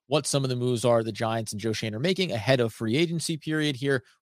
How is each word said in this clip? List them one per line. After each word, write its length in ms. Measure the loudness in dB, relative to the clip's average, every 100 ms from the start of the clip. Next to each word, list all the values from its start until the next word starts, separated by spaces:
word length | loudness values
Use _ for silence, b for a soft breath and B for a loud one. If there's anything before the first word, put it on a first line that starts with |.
| -2
what 200 | 0 0
some 160 | 0
of 60 | 0
the 80 | 0
moves 300 | 0 2 4
are 160 | 4
the 100 | 2
Giants 400 | -2 -2 -2 -4
and 80 | -4
Joe 140 | -4
Schoen 200 | -2 -4
are 60 | -2
making 320 | -2 0 -2
ahead 280 | 0 2 4
of 120 | 2
free 240 | -2 -2 2
agency 400 | 2 0 -4 -4
period 400 | -4 -2 -2 -2
here. 260 | -2 -2 b b